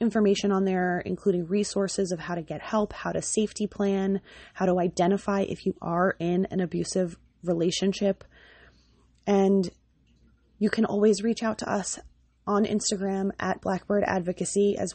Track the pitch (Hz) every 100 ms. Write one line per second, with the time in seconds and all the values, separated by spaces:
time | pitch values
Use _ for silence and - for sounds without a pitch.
0 | 233 226 208 196 202 190 190 185 180 180
1 | - 185 202 180 165 202 208 - 196 -
2 | 190 175 160 175 151 151 - 220 208 -
3 | 175 170 - - 214 - 214 - 202 196
4 | 190 196 - - - - 190 180 175 -
5 | 175 202 - 196 196 - - - - 170
6 | 185 - 170 180 190 190 175 175 170 190
7 | 185 170 _ _ 170 170 165 - 190 190
8 | 202 190 - - - - - _ _ _
9 | _ _ - 202 196 196 175 - _ _
10 | _ _ _ _ _ _ 208 - 220 202
11 | 208 196 214 226 226 220 - 208 185 -
12 | - - _ _ - 202 220 208 - 202
13 | 196 196 196 - 185 - 185 185 - 202
14 | - 190 175 180 175 202 202 - 185